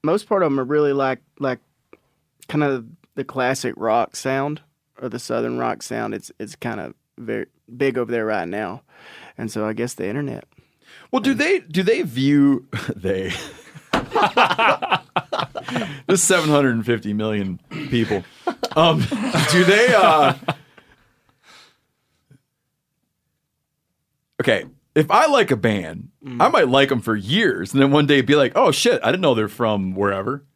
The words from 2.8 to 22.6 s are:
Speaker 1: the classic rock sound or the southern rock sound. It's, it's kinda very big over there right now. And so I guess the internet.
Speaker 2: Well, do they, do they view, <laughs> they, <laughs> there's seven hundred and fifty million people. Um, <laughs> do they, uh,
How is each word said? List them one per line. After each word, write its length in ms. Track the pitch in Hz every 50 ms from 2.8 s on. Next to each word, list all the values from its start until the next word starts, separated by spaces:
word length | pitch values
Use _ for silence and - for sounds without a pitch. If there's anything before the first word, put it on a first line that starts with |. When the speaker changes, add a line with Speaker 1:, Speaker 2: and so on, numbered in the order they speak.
| 113 120 160 _ _ _ _
Speaker 1:
the 100 | 143 135
classic 480 | - - 135 123 123 135 131 - 123 -
rock 400 | - 107 113 110 120 107 - -
sound 460 | - - 135 135 135 139 147 151 151 _ _ _ _ _ _ _ -
or 80 | 131 123
the 100 | 120 120
southern 380 | - - 123 117 117 120 123
rock 260 | 123 120 117 107 - -
sound. 300 | - 117 113 113 110 107
It's, 180 | 101 - - - _
it's 160 | 110 104 -
kinda 380 | _ - 120 113 104 80 62 - _ _ _ _
very 300 | - 117 113 110 110 - _ _ _ _ _ 120
big 220 | 123 139 135 120
over 120 | 127 120 113
there 160 | 120 117 110
right 220 | 110 107 98 85
now. 360 | 87 92 104 107 87 95 131 _ _ _ - - - - - - - _
And 140 | - 113 110
so 140 | - 110 107
I 60 | 107 110
guess 220 | 110 117 120 -
the 120 | - 92
internet. 380 | 95 107 143 147 139 113 107 - _ _ _ _ _ _ _ _ _ - - - _
Speaker 2:
Well, 100 | - 262
do 120 | 214 269 269
they, 260 | 214 285 339 392 359
do 240 | - 170 151 185 190
they 200 | 190 - - 339
view, 640 | 160 117 127 135 139 147 143 139 139 139 123 - _ - 107
<laughs> 140 | - - -
they, 380 | 98 92 95 98 95 95 90 87 - - - - - - - - - _ _
<laughs> 220 | - - - - - 440 349 285 - 247 - - - - 226 - - - - - - - - _ _ 180 - _ - - - - - - - - 247 247 220 175 143 135 -
there's 160 | - 190 180 -
seven 260 | - 190 175 160 151
hundred 260 | 147 143 139 131 120
and 100 | 113 107
fifty 260 | 120 117 110 - 104 104
million 460 | 104 107 110 107 104 98 95 90 - _ _ - 156 151 127
people. 340 | 127 120 113 - 107 95 85 - - - - - - - - - -
Um, 220 | 156 165 170 160 151
<laughs> 520 | 123 - 285 214 214 262 226 156 139 123
do 120 | 147 180 180
they, 300 | 175 196 208 240 254 240
uh, 380 | 208 175 - 156 156 147 135 135 - - - - - - _ _ - _ _ _ _ _ _ _ _ _ _ _ _ _ _ - - - _ _ _ _ _ _ _ _ _ _ _ _ _ 135 _ _ _ _ _